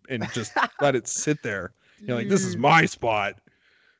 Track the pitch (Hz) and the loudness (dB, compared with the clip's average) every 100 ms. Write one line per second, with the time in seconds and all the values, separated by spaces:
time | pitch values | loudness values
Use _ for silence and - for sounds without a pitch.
0 | - 123 - - 107 - 233 - 143 131 | -10 -6 -6 -6 -6 -2 -4 0 0 0
1 | - - - 151 123 101 90 - _ _ | -2 -4 -2 -2 -4 -6 -8 -14 _ _
2 | 208 120 113 190 - 107 135 165 156 - | -6 -4 0 0 0 0 4 6 4 0
3 | 120 107 101 95 _ _ _ _ _ _ | -2 0 0 -6 _ _ _ _ _ _